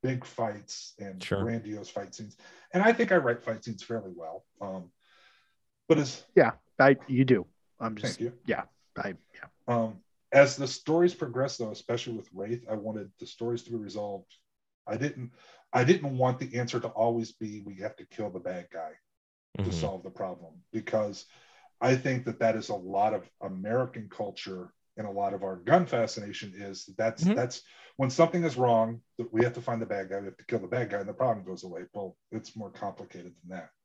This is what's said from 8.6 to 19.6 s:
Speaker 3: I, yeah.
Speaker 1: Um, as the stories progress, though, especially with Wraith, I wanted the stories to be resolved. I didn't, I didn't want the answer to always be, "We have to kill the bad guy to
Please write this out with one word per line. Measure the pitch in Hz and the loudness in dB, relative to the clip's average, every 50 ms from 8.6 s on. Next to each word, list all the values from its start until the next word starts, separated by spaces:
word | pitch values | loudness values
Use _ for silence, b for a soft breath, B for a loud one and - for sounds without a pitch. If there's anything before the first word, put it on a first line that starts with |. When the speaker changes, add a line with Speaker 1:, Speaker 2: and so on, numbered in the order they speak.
| - _ _ _ _ _ _ - | -2 _ _ _ _ _ _ -6
Speaker 3:
I, | - 104 92 - _ _ _ | -6 -6 -6 -10 _ _ _
yeah. | - - - _ _ _ - 120 | -20 -20 -20 _ _ _ -2 0
Speaker 1:
Um, | 117 113 110 104 - _ _ _ _ _ _ - | 0 0 -2 -4 -10 _ _ _ _ _ _ 8
as | 139 143 131 - | 8 8 8 6
the | - 139 127 | -2 -4 -6
stories | - - - - 156 170 175 180 175 | -6 -8 -2 2 4 6 6 4 4
progress, | - 156 127 117 127 135 135 - - | 0 -8 -6 -2 -2 -2 -2 -2 -4
though, | 120 107 | -6 -6
especially | 101 - - - 117 117 - 123 117 | -6 -10 -6 -4 -4 -4 -2 -6 -8
with | 107 92 _ 90 | -8 -10 _ -10
Wraith, | 92 98 110 117 120 - 113 | -10 -6 -6 -6 -8 -6 -6
I | 110 | -6
wanted | 107 104 110 107 107 98 95 _ _ | -6 -4 -6 -6 -6 -10 -12 _ _
the | - - | -16 -16
stories | - - 117 117 120 117 - | -10 -8 -4 -4 -4 -4 -6
to | 117 | -6
be | 117 113 | -8 -8
resolved. | 104 101 92 104 104 101 101 98 95 _ - _ _ _ _ _ _ _ _ _ _ - | -8 -8 -8 -8 -6 -6 -8 -10 -12 _ -20 _ _ _ _ _ _ _ _ _ _ -6
I | - 117 | -4 -2
didn't, | 135 147 - - 127 - b b b b b b b b - | -2 -4 -4 -6 -12 -12 b b b b b b b b 2
I | 127 123 | 4 6
didn't | 135 180 175 147 139 131 127 | 6 6 6 4 -2 0 2
want | 127 127 123 - | 2 2 2 0
the | - 123 - 120 | -6 -4 -2 -4
answer | 123 120 - 120 | -4 -2 -2 -4
to | 113 113 | -4 -4
always | - 107 110 117 117 117 113 107 - | 0 2 2 2 2 0 -2 -4 -8
be, | _ 110 107 104 107 98 | _ -10 -8 -8 -10 -12
"We | 104 98 92 | -14 -14 -8
have | 98 107 - - | -10 -10 -10 -10
to | - | -20
kill | _ - - 107 101 | _ -10 -8 -8 -6
the | 92 92 | -6 -8
bad | 87 92 92 90 85 - | -8 -6 -8 -8 -10 -12
guy | - 90 82 80 78 _ _ _ _ _ _ _ _ _ _ _ _ | -10 -10 -10 -10 -12 _ _ _ _ _ _ _ _ _ _ _ _
to | - | -4